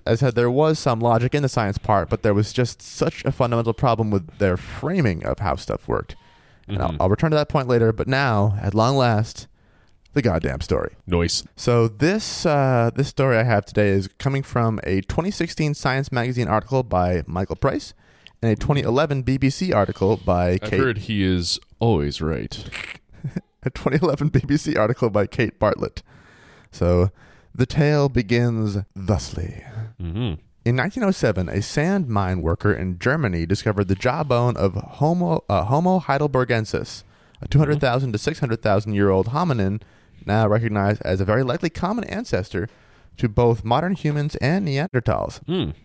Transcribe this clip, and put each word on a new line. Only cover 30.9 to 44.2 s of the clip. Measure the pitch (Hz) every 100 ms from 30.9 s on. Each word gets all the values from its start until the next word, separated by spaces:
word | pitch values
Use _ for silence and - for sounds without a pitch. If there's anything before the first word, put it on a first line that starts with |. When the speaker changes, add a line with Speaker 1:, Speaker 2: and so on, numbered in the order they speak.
| 254
Speaker 1:
oh | 196
seven, | - 123 95 87
a | 101
sand | - 147 165 196 131
mine | 104 92 92
worker | 80 85 104
in | - 92 87
Germany | 123 160 113 85 82
discovered | 101 110 101 95
the |
jawbone | 95 123 156 147 120 123 -
of | 98
Homo, | 98 - - 151 175 170 - -
uh, | 98
Homo | 101 143 180 185
heidelbergensis, | 139 139 147 131 127 117 107 - - - - _ _ -
a | -
two | 139
hundred | 147 147
thousand | 135 123 131
to | 107
six | 143 160
hundred | 131 110
thousand | 110 98 107
year | 101 101
old | 95 104
hominin | 147 175 120 95 107 - _ _ -
now | - 107 107
recognized | 107 113 104 98 107
as | - 95
a |
very | 98 117
likely | 131 147 165
common | - 185 233
ancestor | - 214 247 92 107 95 95 - _ _ - -
to | 117
both | 107 120 117
modern | 113 127 175
humans | 185 151 147